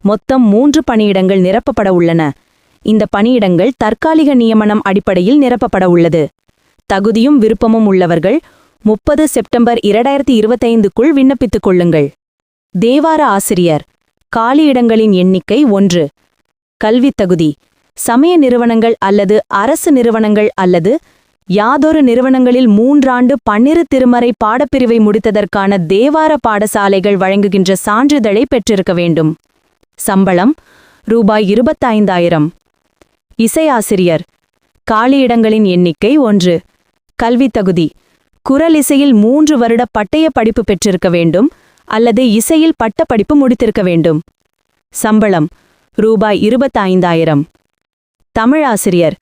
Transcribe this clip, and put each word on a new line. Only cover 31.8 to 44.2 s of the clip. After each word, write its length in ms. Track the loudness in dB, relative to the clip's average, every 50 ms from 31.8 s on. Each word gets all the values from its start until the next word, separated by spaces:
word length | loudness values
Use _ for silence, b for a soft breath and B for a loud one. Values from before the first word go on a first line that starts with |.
| -2 -2 0 0 0 0 0 0 0 0 0 0 -2 -4 _ _ _ _ _ _ _ _ _ _ _ _ _ _ _ _ _
இசையாசிரியர். 840 | -4 -4 -2 0 0 0 0 0 -2 -2 -2 -2 0 0 0 -2 -2 -6 _ _ _ _ _ _ _ _ _ _ _ _ -4
காலியிடங்களின் 720 | -2 0 2 2 2 2 2 2 2 0 0 0 0 0 0
எண்ணிக்கை 500 | 0 0 0 0 0 -2 _ -2 0 2
ஒன்று. 440 | 2 2 2 0 0 2 0 0 -2 _ _ _ _ _ _ _ _ _ _ _
கல்வித் 380 | -6 -2 -2 0 0 0 0
தகுதி. 380 | -2 -2 -2 0 0 0 -2 -4 -6 _ _ _ _ _ _ _ _ _
குரல் 320 | _ -2 0 0 2 2 2
இசையில் 380 | 0 0 0 0 2 2 2
மூன்று 460 | 4 4 2 2 2 2 2 2 2 0
வருட 260 | 0 0 0 -2 -2 -4
பட்டய 360 | _ -6 -6 -2 -2 -2 -2 0
படிப்பு 320 | 0 0 -2 -2 -2 -2 -2
பெற்றிருக்க 440 | -2 -4 -2 -2 -2 -2 0 -2 -2
வேண்டும் 420 | 0 0 0 0 0 2 0 0 b b b b b b b b
அல்லது 420 | -2 0 0 0 2 2 0 2
இசையில் 420 | 0 0 0 0 0 2 2 0 0
பட்டப்படிப்பு 580 | _ -4 -4 -2 -4 -4 _ -2 -2 0 0 2
முடித்திருக்க 460 | 2 2 2 0 0 -2 -2 -2 -2
வேண்டும். 380 | -2 0 0 0 0 0 0 -2